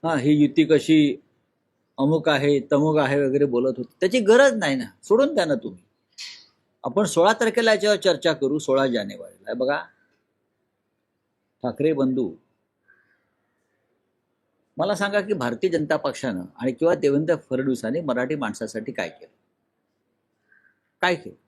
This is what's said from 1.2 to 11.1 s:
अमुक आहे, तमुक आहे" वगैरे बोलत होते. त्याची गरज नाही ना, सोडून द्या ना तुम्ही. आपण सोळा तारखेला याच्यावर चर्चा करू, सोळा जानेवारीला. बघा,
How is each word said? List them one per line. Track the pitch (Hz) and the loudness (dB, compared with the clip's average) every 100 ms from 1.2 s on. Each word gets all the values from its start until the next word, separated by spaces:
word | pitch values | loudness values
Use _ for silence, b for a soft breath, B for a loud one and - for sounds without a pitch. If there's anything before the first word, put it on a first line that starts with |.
| _ _ _ _ _ _ _ - | _ _ _ _ _ _ _ -4
अमुक | 139 160 160 | 0 0 2
आहे, | 143 143 143 | 2 2 0
तमुक | 135 143 151 156 | 2 0 2 2
आहे" | 135 139 | 2 0
वगैरे | 139 139 143 | 0 2 0
बोलत | 120 131 127 | 0 -2 -4
होते. | 123 _ | -10 _
त्याची | 185 240 | 0 0
गरज | 202 233 277 | 4 6 6
नाही | 226 165 135 | 4 -2 -2
ना, | 120 _ | -6 _
सोडून | - 220 277 311 | 0 2 2 0
द्या | 165 | 0
ना | 135 | -2
तुम्ही. | 104 92 _ _ _ - B B B B _ _ | -4 -16 _ _ _ -18 B B B B _ _
आपण | - 127 | -4 -2
सोळा | 202 - 180 | 0 2 2
तारखेला | 220 226 220 226 | 4 0 0 2
याच्यावर | 214 208 208 | 2 2 2
चर्चा | 190 160 170 | 2 0 0
करू, | 156 135 151 | 0 -2 -2
सोळा | 147 135 135 | 0 0 2
जानेवारीला. | 117 101 101 - - - | -2 -6 -12 -18 -18 -10
बघा, | 117 131 147 170 _ _ _ _ _ _ _ _ _ _ _ _ | -6 -4 -4 -6 _ _ _ _ _ _ _ _ _ _ _ _